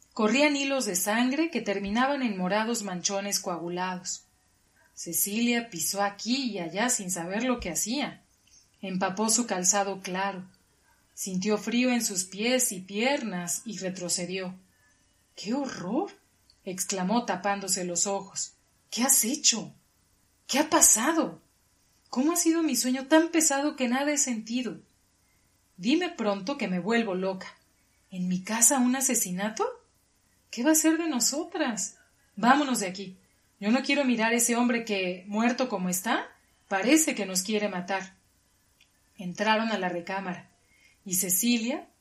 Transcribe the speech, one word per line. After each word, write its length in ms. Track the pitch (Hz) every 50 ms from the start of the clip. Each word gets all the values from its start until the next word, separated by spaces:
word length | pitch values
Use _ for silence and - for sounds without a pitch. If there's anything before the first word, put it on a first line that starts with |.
| _ _
corrían 440 | _ - 214 214 233 269 294 302 285
hilos 280 | 277 277 277 277 262 247
de 120 | 214 180
sangre 540 | 180 - 208 214 233 247 254 262 294 330 330
que 120 | 330 233
terminaban 600 | - 208 196 196 202 196 208 240 262 269 285 269
en 140 | 262 233 196
morados 460 | 185 180 180 202 214 220 226 240 226
manchones 580 | 208 196 185 180 - - 196 196 196 202 196 -
coagulados. 840 | - 196 175 165 170 170 175 175 185 185 185 180 - - - - - _ _ _ _ _ _ _ _ _ _ _ _ _ _
Cecilia 760 | - - 170 170 - - 202 202 226 240 240 240 240 233 -
pisó 320 | - 165 - - - 196
aquí 500 | 202 202 202 - - 220 247 277 269 233
y 60 | 196 190
allá 320 | 170 160 156 196 233 240
sin 200 | - - 196 180
saber 340 | 180 175 165 175 190 220 247
lo 160 | 262 247 240
que 100 | - 185
hacía. 520 | 156 - - 208 247 294 247 170 147 - _ _ _ _ _ _ - - _ _ _ _
Empapó 480 | - 190 190 185 190 190 185 202 214 226
su 180 | 220 240 240
calzado 540 | 226 202 185 180 185 - 202 196 196 196 190
claro. 440 | 190 190 180 185 196 202 190 180 185 - _ _ _ _ _ _ _ _ _ _ _ _
Sintió 460 | _ - - 196 185 185 190 214 214 208
frío 320 | - 233 247 240 254 254
en 120 | 247 233
sus 220 | 226 - 196 185 -
pies 480 | - - 196 220 240 254 254 254 -
y 80 | 208 180
piernas 840 | 185 - 196 208 233 262 294 285 247 208 185 180 175 170 - - -
y 120 | 226 185 180
retrocedió. 760 | 190 180 185 185 180 170 - - 175 175 185 190 185 180 185 - - _ _ _ _ _ _ _ _ _ _ _ _ _ _
«¡Qué 180 | - - 190
horror!», 600 | 240 285 277 233 - - 170 180 226 302 403 403 - - _ _ _ _ _ _ _ _ _
exclamó 640 | 196 180 185 - - 196 190 180 190 220 240 240
tapándose 580 | - 185 185 - 202 202 196 196 185 180 196 180
los 220 | 175 175 170 -
ojos. 480 | 202 196 196 185 190 - - - - - _ _ _ _ _ _ _
«¿Qué 120 | - 214
has 220 | 240 269 - - -
hecho? 500 | 214 294 302 - - 233 220 - - - - _ _ _ _ _ _ _ _ _ _ _ _ _
¿Qué 120 | - - 262
ha 120 | 311 311
pasado? 720 | 339 311 - - - 208 233 302 330 330 247 170 - - _ _ _ _ _ _ _ _ _ _ _ _ _ _
¿Cómo 240 | - 240 277 311
ha 40 | 339
sido 260 | 330 - 330 320 330
mi 140 | 330 302 254
sueño 300 | 233 - 254 254 269 269 -
tan 200 | 311 320 330 330
pesado 480 | 339 320 302 - 277 277 285 294 285
que 120 | - 254 233
nada 240 | 247 262 285 302
he 60 | 294 285
sentido? 600 | - 262 240 214 214 220 233 254 247 208 160 156 - _ _ _ _ _ _ _ _ _ _ _ _ _ _ _ _ _ _ -
Dime 320 | 175 226 294 339 359 339
pronto 460 | 349 - 226 208 202 202 185 - 285
que 120 | 285 214 185
me 100 | 185 180
vuelvo 360 | 165 208 233 233 220 196 180
loca. 340 | 185 185 190 185 190 - - - _ _ _ _ _ _ _ _ _ _ _
¿En 180 | 190 185 180 185
mi 140 | 180 185
casa 360 | - - 220 220 - - 294 262
un 180 | 247 247 254
asesinato? 680 | 269 262 269 247 - - 185 180 180 202 214 214 - 415 508 - - _ _ _ _ _ _ _ _ _ _ _ _ _ _
¿Qué 120 | - 226
va 80 | 240 302
a 60 | 320
ser 200 | 302 - 320 320
de 120 | 320 339 320
nosotras? 880 | 277 240 - - 262 294 349 330 - 339 302 254 214 185 - - - - _ _ _ _ _ _ _
Vámonos 440 | 202 220 240 269 294 294 262 254 208
de 60 | 202
aquí. 320 | 180 185 202 196 175 - - _ _ _ _ _ _ _ _
Yo 120 | 196 208
no 120 | 240 269
quiero 220 | 269 294 285 285 277
mirar 280 | 254 240 214 220 226
a 40 | 233
ese 200 | 240 233 - 233
hombre 280 | 233 247 240 240 233 226
que, 400 | - 208 190 185 180 180 185 -
muerto 420 | 208 202 214 233 240 240 - 262 254
como 200 | 214 185 185 180
está, 400 | 180 - - 226 269 370 - - - _ _ _ _ _ _ _
parece 460 | 202 190 190 240 302 311 - 294 247
que 120 | - 202
nos 160 | 190 185 185
quiere 260 | - - 214 208 208 202
matar». 460 | 190 180 185 190 196 190 190 - - _ _ _ _ _ _ _ _ _ _ _ _ _ _ _ _ _ _ _ _ -
Entraron 520 | 185 180 175 - 208 220 220 214 226 226
a 80 | 214 190
la 100 | 185 180
recámara, 600 | 175 175 175 - 190 196 190 185 175 - - _ _ _ _ _ _ _ _ _ _ _
y 120 | _ 202 180
Cecilia, 760 | 180 196 180 - - - 240 240 233 220 240 285 359 - - _ _